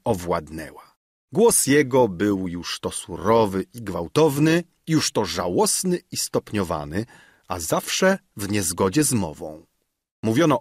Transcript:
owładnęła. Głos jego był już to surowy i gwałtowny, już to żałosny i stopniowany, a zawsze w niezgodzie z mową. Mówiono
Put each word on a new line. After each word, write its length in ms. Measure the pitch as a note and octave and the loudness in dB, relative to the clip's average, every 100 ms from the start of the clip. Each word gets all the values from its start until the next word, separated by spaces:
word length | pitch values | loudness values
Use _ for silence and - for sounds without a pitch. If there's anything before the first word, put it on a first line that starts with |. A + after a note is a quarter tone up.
owładnęła. 920 | B2 F#2+ F2 E2+ D2+ D#2+ D2 - - _ _ _ _ | -4 -4 -2 -4 -6 -12 -14 -16 -20 _ _ _ _
Głos 340 | D3 A#3 - C3 | 2 4 4 4
jego 420 | C#3+ C3 C3 A#2 | 4 4 4 2
był 400 | E2+ G#2 G2 F#2 | 2 0 0 -2
już 320 | F2 D#2+ - | -6 -8 -8
to 100 | F#2 | -8
surowy 760 | - - D#2+ F#2 A2+ G#2+ F#2+ F2+ | -8 -10 -4 2 4 4 0 -6
i 80 | A#2+ | -8
gwałtowny, 800 | G2+ F2 E2+ D3 D#3 C#3 D#3 E3 E3+ _ - | -8 -6 -2 2 2 4 2 2 -2 _ -2
już 260 | D#3 - | 0 0
to 120 | B2+ | -2
żałosny 760 | F#2+ F2 F2 G#2 G3+ - F#3 F3 - | -2 -2 -2 0 0 0 -2 -4 -6
i 40 | - | -8
stopniowany, 920 | - - - G#2 F2 D#2+ D2 F2 A#2+ - _ _ - | -4 -4 -4 -4 -2 -4 -4 -6 -6 -12 _ _ -10
a 120 | F2+ | -8
zawsze 580 | E2 F3 - - F#3+ G3 - - | -2 -2 -2 0 2 2 -4 -10
w 140 | G2+ | -4
niezgodzie 540 | G#2 F2+ F2+ G2 D3 | -2 -2 0 2 2
z 80 | D3 | 2
mową. 540 | A#2+ E2+ D2 D#2+ D#2+ _ _ _ _ _ _ | 0 -2 -8 -14 -14 _ _ _ _ _ _
Mówiono 360 | G#2+ A#2 E3 - | 0 2 4 2